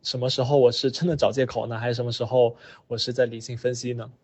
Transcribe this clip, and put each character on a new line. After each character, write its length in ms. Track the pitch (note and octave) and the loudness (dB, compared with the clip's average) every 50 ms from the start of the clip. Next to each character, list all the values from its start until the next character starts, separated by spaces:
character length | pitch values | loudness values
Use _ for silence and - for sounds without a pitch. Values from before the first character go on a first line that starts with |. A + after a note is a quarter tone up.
| _ | _
什 140 | - - | -8 -6
么 120 | B2+ B2 B2+ | -4 -2 -2
时 120 | - - | 0 0
候 160 | B2+ A#2+ D3 | 0 2 4
我 140 | C#3+ B2+ A#2+ | 6 6 6
是 180 | A#2 - - C3+ | 4 4 -2 -2
真 160 | A#2 - E3+ | 0 0 0
的 120 | F3 D#3+ | 0 2
找 160 | C#3+ - G2 G#2 | 2 2 2 2
借 120 | C3+ C3 | 0 -2
口 220 | A#2+ - A#2 A2 | 0 -2 -6 -6
呢？ 100 | A2+ A#2 | -4 -6
还 120 | A2 A#2 B2 | -4 -2 -2
是 40 | A#2+ | -2
什 120 | A#2+ B2 | -2 -2
么 40 | A#2+ | -4
时 140 | A#2 - A#2+ | -4 -4 -4
候 320 | A2 B2+ B2+ B2 A#2 A#2 - - - - - _ | 0 4 4 4 4 2 -4 -20 -20 -20 -20 _
我 100 | _ A#2+ | _ -6
是 140 | A2 - - | -6 -4 -4
在 140 | A#2+ B2 B2+ | 0 0 0
理 160 | A#2 A#2 A2+ | 0 0 -10
性 160 | A2 - B2 | -10 -10 -12
分 180 | A2+ - B2 B2 | -4 -4 -4 -4
析 160 | A#2+ - B2 | -4 -6 -6
呢？ 180 | B2 A#2 A2 B2 - _ | -8 -8 -10 -14 -18 _